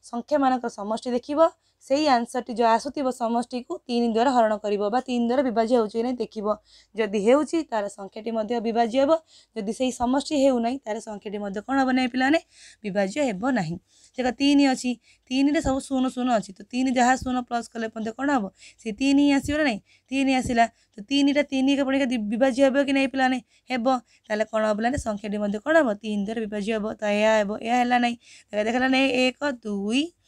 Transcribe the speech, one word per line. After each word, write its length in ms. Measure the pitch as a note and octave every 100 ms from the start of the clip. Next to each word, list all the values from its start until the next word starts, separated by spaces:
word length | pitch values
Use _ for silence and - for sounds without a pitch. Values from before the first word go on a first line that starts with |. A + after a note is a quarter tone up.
ସଂଖ୍ୟାମାନଙ୍କର 640 | - A#3+ - D4 C4+ B3+ A#3+
ସମଷ୍ଟି 400 | - G3+ A3 -
ଦେଖିବ, 280 | A#3+ - D4 E4 - _ _
ସେଇ 220 | - C4+ D#4
ଆନ୍ସରଟି 460 | B3 A#3 B3+ A#3
ଯୋଉ 140 | A3 A#3
ଆସୁଥିବ, 400 | A3+ C#4+ C4+ C4
ସମଷ୍ଟିକୁ 600 | A#3+ A3+ A#3 A#3 B3 B3 F4
ତିନି 300 | _ A#3+ A#3+
ଦ୍ୱାରା 240 | A3 B3+
ହରଣ 220 | B3 A3 G#3
କରିବ 320 | G#3 G3+ G#3
ବା 100 | A#3+
ତିନି 240 | B3+ B3 A#3
ଦ୍ୱାରା 160 | B3+
ବିଭାଜ୍ୟ 300 | C4 A3 A3+ B3
ହେଉଛି 220 | A3 A3+
କି 60 |
ନାହିଁ 120 | A#3+ B3
ଦେଖିବ। 320 | A3 A3 G#3 G#3 _ - _ G3
ଯଦି 240 | A3 G#3
ହେଉଛି, 380 | G3 C4+ D4 E4+
ତାର 220 | D#4 A3+ G3+
ସଂଖ୍ୟାଟି 440 | - G3 - A3
ମଧ୍ୟ 280 | A3+ G#3+ A#3+
ବିଭାଜ୍ୟ 360 | A3 A3 A#3 A#3+
ହେବ। 120 | C#4 D#4+ _ - _ -
ଯଦି 180 | G3+
ସେଇ 180 | A3 C4
ସମଷ୍ଟି 440 | A#3+ A#3+ C4+ - D#4
ହେଉନାହିଁ, 420 | C4+ B3 A#3 C4+
ତାର 180 | - G#3+
ସଂଖ୍ୟାଟି 380 | G#3+ G#3+ G#3+ G#3
ମଧ୍ୟ 220 | G3+ G3
କ'ଣ 140 | G#3 C4+
ହେବ 100 | C4
ନାହିଁ 160 | B3+ B3+
ପିଲାମାନେ? 320 | B3 C4 D#4+ - _ - -
ବିଭାଜ୍ୟ 340 | G#3 F#3+ G3 G#3
ହେବ 240 | C4 F#3+ A#3+
ନାହିଁ। 240 | B3 D#3+ F3 _ _ _ -
ଦେଖ, 100 | B3+
ତିନି 320 | B3 C#4 C#4+ C#4
ଅଛି, 260 | C4 B3 A#3+ _ _ _
ତିନିରେ 320 | B3+ C#4 D4+
ସବୁ 180 | C#4 C4+
ଶୂନ 240 | - C4+ B3+
ଶୂନ 200 | - B3
ଅଛି, 200 | A#3 G3
ତ 80 | F#3+
ତିନି 260 | - B3 C4
ଯାହା 220 | B3+ A#3+ C4
ଶୂନ 220 | C4 B3+
ପ୍ଲସ୍ 260 | B3 A#3+ A#3
କଲେ 180 | A#3 A3
ମଧ୍ୟ 240 | A3+ A3
କ'ଣ 180 | A3+ C4+
ହେବ? 140 | C#4 G3 _ - _
ସେଇ 140 | A3+
ତିନି 280 | G#3 C4+ C#4
ହିଁ 80 | C#4+
ଆସିବ 220 | C#4 B3+ D4
ନା 60 |
ନାହିଁ? 160 | D4+ G#3 _ _ _
ତିନି 200 | C4 C4+ C4
ଆସିଲା, 300 | - A#3+ A3+ _ _ -
ତ 20 |
ତିନିଟା 400 | G#3 C#4 C#4+ C#4+
ତିନି 260 | C#4+ C4 C4
ଏକ 80 | C#4
ପଣିକା 220 | C4+ C4+ C4+
ଦି-, 180 | B3 G#3
ବିଭାଜ୍ୟ 280 | A3 C4+ A#3+
ହେବ 120 | C4+ C4
କି 100 | C#4
ନାହିଁ 140 | C#4 C4+
ପିଲାମାନେ? 320 | C4+ C4 B3+ - _ _
ହେବ। 160 | B3+ A3+ B3+ - _
ତାହେଲେ 220 | _ G#3+ G#3+
କ'ଣ 160 | A3
ହେବ 100 | G#3+ G#3
ପିଲାମାନେ? 200 | A#3 C#4
ସଂଖ୍ୟାଟି 400 | - G#3 G#3+ G#3
ମଧ୍ୟ 200 | G#3 G#3
କ'ଣ 160 | C#4 D#4+
ହେବ? 140 | C#4
ତିନି 300 | G#3 A3 G#3
ଦ୍ୱାରା 180 | G3 A#3
ବିଭାଜ୍ୟ 280 | G#3+ G#3 G3+
ହେବ। 140 | A3 G#3+
ତ 100 | A3
ଏହା 300 | G#3 G#3 G#3+ A3
ହେବ, 140 | G3+ G#3+
ଏହା 160 | A3+ B3
ହେଲା 180 | A#3+ B3
ନାହିଁ। 160 | A#3+ A#3+ - - _
ଦେଖ, 80 | G#3
ଦେଖିଲା 240 | G#3+ A#3 C4
ନାହିଁ, 200 | C4 C4+
ଏକ, 280 | B3+ B3+ B3 C#4+
ଦୁଇ, 520 | B3 A3 G3+ G3+ A#3+ E4 _